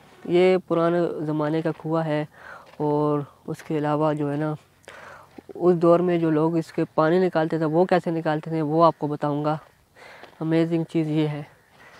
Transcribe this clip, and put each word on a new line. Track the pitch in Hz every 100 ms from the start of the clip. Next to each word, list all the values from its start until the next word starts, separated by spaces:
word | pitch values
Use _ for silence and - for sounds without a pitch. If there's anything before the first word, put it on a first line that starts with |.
| - - -
ये | 175 185 185 -
पुराने | 165 170 175 165 - 151
ज़माने | 151 151 160
का | 160
कुआँ | - 156 165
है | 160 151 151 - - - - -
और | 151 147 151 147 135 _ -
उसके | 156 - 151
अलावा | 147 147 156
जो | 151 143
है | 147
ना, | 156 151 _ _ - - - - - - - -
उस | 175 170
दौर | 170 170
में | 180 175
जो | 160
लोग | 151 160 165
इसके | - - 151 -
पानी | 156 185
निकालते | 180 160 160 160
थे, |
वो | 156 160
कैसे | 185 180 180
निकालते | 165 160 151 160
थे, | 160
वो | 147 160
आपको | 165 - 147
बताऊँगा। | 147 147 147 151 156 - _ _ - - - - -
Amazing | 160 160 165 170
चीज़ | 160 165 156
ये | 156 151
है, | 147 147 _ _ _ -